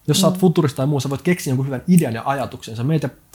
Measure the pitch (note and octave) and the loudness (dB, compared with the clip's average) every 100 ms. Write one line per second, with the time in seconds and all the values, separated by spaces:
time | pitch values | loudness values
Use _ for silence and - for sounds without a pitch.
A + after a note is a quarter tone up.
0 | - E3+ E3+ F#3 F#3 F3 D3+ - C#3 C#3+ | -2 2 2 4 2 4 0 0 -2 0
1 | C#3 C3+ F3 F3 C#3+ B2+ C#3 B2 F3+ F3+ | -2 -4 -2 -2 0 -2 -2 -4 2 2
2 | C3+ A2+ C3+ C#3 A2+ - - A2+ C3 D#3+ | 2 -4 -4 -4 -6 -10 -12 -6 -2 -2
3 | C#3 - _ | -4 -12 _